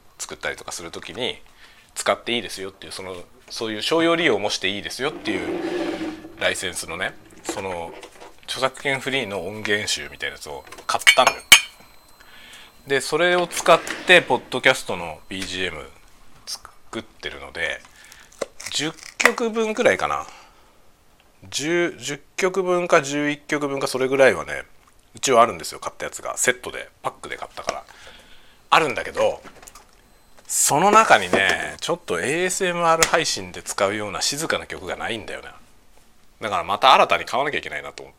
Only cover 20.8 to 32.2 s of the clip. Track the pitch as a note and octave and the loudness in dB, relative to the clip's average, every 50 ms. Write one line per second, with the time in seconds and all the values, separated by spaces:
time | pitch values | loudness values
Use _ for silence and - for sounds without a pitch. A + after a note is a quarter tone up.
20.8 | - - _ _ _ _ _ _ _ _ _ _ - - - - C3+ D#3 E3+ F3 | -20 -20 _ _ _ _ _ _ _ _ _ _ -18 -10 -8 -6 -2 0 0 0
21.8 | F3 D#3+ - - A#2 B2+ D3 D3 - - _ - - F#3 F#3 G3 F#3 F3+ F3+ F3 | 0 0 -4 -6 -8 -10 -10 -10 -12 -12 _ -2 -2 0 0 0 0 2 2 0
22.8 | F3 F3 F#3 E3 C#3+ C3+ C#3+ D3 D3 D3 D3 D3 - - D#3 D3 C#3+ C#3+ C#3 C#3 | 4 6 4 4 4 2 -2 0 0 0 -2 -4 -4 -4 -2 -2 -2 -2 -4 -4
23.8 | C#3 C3+ - B2+ C3 B2+ C3+ C3+ C3+ B2 G2 E2 D2+ D2 D2 C2+ C#2 - - - | -4 -4 -2 0 0 2 6 8 8 8 8 6 -2 -6 -8 -10 -10 -12 -18 -20
24.8 | _ _ _ _ _ _ _ A2+ - C#3 C3 A2+ A#2 A#2 G2 E2 - - - - | _ _ _ _ _ _ _ -6 0 4 8 8 8 6 4 -4 -10 -12 -12 -10
25.8 | - - - - - - - - - B2+ A#2+ - - - B2 - - - - B1 | -12 -12 -10 -8 -10 -10 -10 -8 -8 -8 -4 0 0 0 0 -2 -6 -10 -10 -10
26.8 | A#1 - _ _ - B2 - - - - B1+ - - - - - - - C2 - | -12 -14 _ _ -10 -10 -10 -10 -12 -12 -12 -12 -12 -12 -14 -14 -14 -12 -14 -14
27.8 | - - - - - - - - - - - - - - _ _ _ _ - D#3 | -16 -16 -20 -20 -20 -20 -20 -20 -20 -20 -20 -20 -20 -20 _ _ _ _ 4 4
28.8 | D#3+ C#3+ A2+ G2+ D#2+ - - - A2 G2+ - - - - - - - - - - | 4 2 -2 -4 -6 -6 -2 2 2 2 2 -2 -10 -18 -20 -20 -20 -20 -20 -20
29.8 | - _ _ _ _ _ _ _ _ _ - - _ - - - - - C3+ D3 | -20 _ _ _ _ _ _ _ _ _ -20 -20 _ -6 -2 0 2 2 4 4
30.8 | F3 G3+ G#3 A3 A3 - D3 A2 F#2+ F2+ - F#2+ G2 F#2 E2+ D#2 D2+ D2+ D2+ - | 4 6 8 8 8 8 6 6 6 2 2 2 4 2 2 0 -2 -8 -10 -8
31.8 | - - E3 E3+ - - F2+ E2 | -4 -4 -4 -4 -4 -4 -4 -2